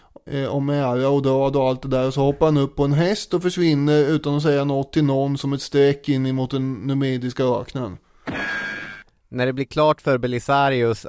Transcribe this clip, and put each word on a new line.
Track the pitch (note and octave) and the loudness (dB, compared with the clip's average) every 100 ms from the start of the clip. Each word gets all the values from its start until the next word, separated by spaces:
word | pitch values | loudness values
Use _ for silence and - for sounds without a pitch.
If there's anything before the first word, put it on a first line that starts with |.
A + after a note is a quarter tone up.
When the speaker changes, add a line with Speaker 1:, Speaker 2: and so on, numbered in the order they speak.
| _ - - | _ -20 -10
Speaker 1:
eh, | C#3+ C3 | -6 -4
om | C#3 C#3 | -2 -2
ära | D3 C3 B2+ C3+ | 0 0 0 2
och | C#3+ | 2
död | C3+ C3+ C#3 C#3 | 2 2 2 2
och | C3 | 0
allt | C3 | -2
det | C3+ | -2
där. | C3 C3 | -2 0
Och | |
så | C#3 | 0
hoppar | C#3 C#3 D#3 | 0 2 2
han | D3 | 2
upp | C#3 - | 0 0
på | |
en | C#3+ | 0
häst | D3 F3 G#3+ - | 2 2 0 -2
och | F3+ | -2
försvinner | F3 F3 E3+ C#3+ D3 D3+ C#3+ | -2 0 2 2 4 4 2
utan | D3+ D3 D3 | 0 0 0
att | |
säga | D3+ C#3+ | 2 2
något | C#3+ C#3 C3+ | 0 -2 -2
till | D#3+ | 0
någon, | C#3+ C3+ C#3 C#3 | 2 2 0 -2
som | C#3 | -4
ett | C#3 | -4
streck | - C#3 C#3 C#3+ - | 0 4 4 2 0
in | C3+ C3 | 0 0
emot | C3 C3 | -2 -2
den | C3+ C3 | -2 -4
numidiska | A#2 C3 C#3 C3+ B2+ B2+ B2 | -4 -4 -2 0 -2 -4 -2
öknen. | B2+ A2 - C3+ A2+ F2+ _ _ - - - - - - - - - _ _ | 0 0 -4 -8 -8 -10 _ _ -10 -8 -6 -6 -8 -10 -14 -18 -20 _ _
Speaker 2:
När | B2 B2+ | -4 -2
det | |
blir | C3 | -2
klart | C3+ D3+ D3+ D3+ | -4 2 2 2
för | D3 B2+ | 0 0
Belisarius | B2 A#2+ - C#3 C#3 C3 A#2 A2 | 0 -4 0 2 2 2 0 -2